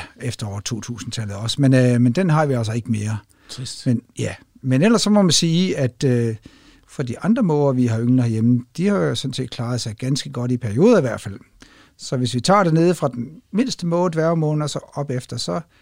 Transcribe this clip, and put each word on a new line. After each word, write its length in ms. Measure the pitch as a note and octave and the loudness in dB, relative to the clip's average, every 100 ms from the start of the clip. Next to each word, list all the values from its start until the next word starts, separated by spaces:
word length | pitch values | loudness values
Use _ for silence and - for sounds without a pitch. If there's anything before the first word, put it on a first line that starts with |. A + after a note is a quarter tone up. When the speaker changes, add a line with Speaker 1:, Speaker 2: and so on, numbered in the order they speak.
| - - | -12 -10
Speaker 1:
efteråret 420 | B2+ - G#2+ G2+ - | -8 -6 -8 -8 -8
to 160 | A2 | -8
tusind-tallet 540 | A2+ A2+ B2 - G#2 G2 | -10 -12 -10 -8 -8 -6
også. 260 | A2+ - | -6 2
Men, 120 | C3+ | 4
øh, 280 | C3 B2+ A#2+ | 6 4 4
men 100 | B2 | 4
den 160 | A#2+ F#3 | 2 2
har 160 | D#3 D3+ | 2 2
vi 80 | |
altså 200 | B2 A2 | 0 -2
ikke 180 | A#2 A2 | -4 -2
mere. 260 | G#2+ G#2 G#2+ - _ - | -2 -2 -6 -10 _ -18
Speaker 2:
Trist. 360 | - C3 - C3 | -12 -12 -6 -2
Speaker 1:
Men, 160 | A#2 - - | -2 -4 -8
ja. 160 | A2 - _ _ | -6 -8 _ _
Men 200 | C3 C3 | -2 2
ellers 200 | G3+ A3+ | 4 4
så 80 | G3+ | 4
må 120 | G#3 | 4
man 100 | F#3 | 4
sige, 460 | - E3+ E3 F#3 - | 2 2 2 0 0
at, 260 | B2+ - | -2 0
øh, 320 | C#3 A#2+ A#2 A2 - _ _ _ _ | 0 2 0 -4 -12 _ _ _ _
for 160 | - | -8
de 160 | B2 B2 | -8 -4
andre 240 | F3 A#3 | 0 2
måger, 300 | F#3+ D3 C#3+ | 2 2 2
vi 120 | B2+ B2 | 2 2
har 140 | A2+ | 2
ynglet 220 | A#2+ B2+ | 2 2
herhjemme, 420 | A#2+ A2 A#2+ B2 - - | 2 2 2 2 0 -2
de 100 | G3 | 0
har 80 | G3 | 2
jo 180 | D#3 B2 | 0 -2
sådan 180 | C3+ | -6
set 180 | B2 B2+ | -6 -8
klaret 300 | - A#2+ B2 | -8 -6 -6
sig 140 | A#2+ G#2 | -6 -6
ganske 340 | B2+ D3+ D3 | -4 -4 -4
godt 220 | B2+ B2 | -6 -2
i 60 | B2 | -2
perioder 400 | A#2 A2 G#3+ G#3+ | -2 2 4 4
i 40 | |
hvert 200 | B2+ G#2 | 2 -4
fald. 180 | G#2 F#2+ _ _ - - _ - | -8 -14 _ _ -20 -20 _ -16
Så 200 | - C3 | -6 -4
hvis 160 | B2 | -2
vi 60 | B2 | -2
tager 240 | - G3+ | 2 4
det 100 | F3 | 4
nede 220 | D#3+ E3+ F3 | 4 4 2
fra 120 | C#3+ | -2
den 220 | B2 A#2+ - _ | -4 -10 -12 _
mindste 340 | G3 C4 - F3 | -2 -2 -2 -2
måge, 240 | E3+ F3+ | 0 0
dværgmågen, 500 | D#3+ D#3+ E3 D3+ D3+ | 0 0 0 0 0
og 80 | D3 | -2
så 100 | C3+ - | -6 -10
op 160 | - C#3+ | -8 -6
efter, 260 | B2+ - A#2+ | -6 -6 -8
så 240 | - F3 - _ | -6 -6 -8 _